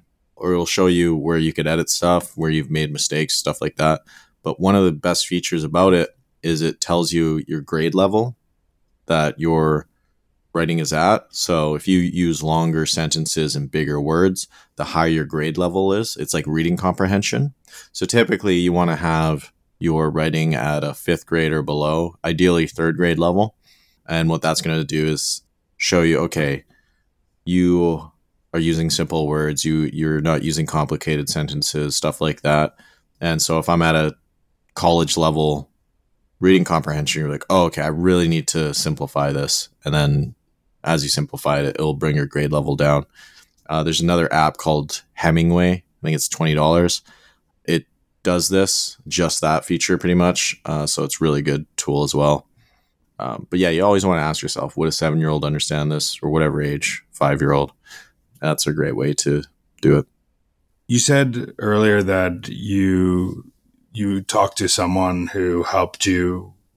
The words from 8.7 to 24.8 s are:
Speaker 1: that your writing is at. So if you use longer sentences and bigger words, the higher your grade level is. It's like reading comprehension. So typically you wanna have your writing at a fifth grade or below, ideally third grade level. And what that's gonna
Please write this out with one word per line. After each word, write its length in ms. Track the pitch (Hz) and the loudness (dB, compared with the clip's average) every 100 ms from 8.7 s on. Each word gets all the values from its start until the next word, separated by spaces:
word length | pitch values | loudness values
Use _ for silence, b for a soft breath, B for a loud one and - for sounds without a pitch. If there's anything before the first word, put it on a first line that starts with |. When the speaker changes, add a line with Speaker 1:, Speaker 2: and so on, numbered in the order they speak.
| _ _ _ - | _ _ _ -2
Speaker 1:
that 320 | 80 76 - | 0 0 0
your 480 | 80 80 78 76 - _ _ _ _ _ _ | 0 2 2 0 -4 _ _ _ _ _ _
writing 260 | 82 82 82 | -4 -2 -2
is 140 | 73 | -2
at. 320 | 78 90 110 - | 2 2 2 -2
So 460 | - - 82 76 76 | -6 -2 0 0 -2
if 120 | 95 | 2
you 120 | 92 | 2
use 440 | 87 87 85 76 | 2 0 0 0
longer 420 | 78 80 82 80 78 | 0 0 0 0 -2
sentences 680 | 82 80 80 78 80 76 71 | -2 -2 -2 -2 -2 -2 -4
and 160 | 69 | -4
bigger 280 | 78 76 73 | -4 -2 -2
words, 480 | 73 82 95 92 - b b - | 0 2 2 0 -10 b b -10
the 80 | |
higher 240 | - 82 - | -4 0 2
your 180 | 78 73 | 0 -2
grade 320 | 78 78 80 | -4 -4 -2
level 360 | 90 95 95 | -2 0 0
is. 240 | 101 113 - | 0 -2 -6
It's 160 | - | -4
like 120 | 80 76 | -4 -2
reading 300 | 78 82 90 | 0 0 0
comprehension. 760 | 92 87 92 101 - 120 143 - _ B B | -2 0 0 0 0 -2 -4 -6 _ B B
So 140 | - 92 | -8 -2
typically 520 | 120 117 104 101 90 | 0 2 0 2 2
you 140 | 87 | 2
wanna 240 | 87 85 80 | 2 2 0
have 560 | 82 80 80 73 - _ _ - | 0 0 0 -2 -8 _ _ -6
your 320 | 82 80 78 | -2 0 0
writing 420 | 78 80 80 80 | 0 -2 0 0
at 300 | 67 71 76 | 0 -2 -2
a 100 | 73 | -4
fifth 320 | - - 82 - | -6 -4 -4 -2
grade 260 | 82 80 | 0 0
or 120 | 78 | 0
below, 520 | 71 76 76 80 85 - | -2 -2 0 0 -4 -4
ideally 440 | 82 80 90 85 80 | -4 2 4 4 0
third 300 | - 82 82 | -2 -2 0
grade 200 | 85 80 | 0 2
level. 380 | 85 95 107 - b b b b - | 2 2 -2 -6 b b b b -6
And 220 | 82 82 | -2 0
what 140 | 82 | 0
that's 180 | 80 78 | -2 -2
gonna 220 | 82 80 | -2 -4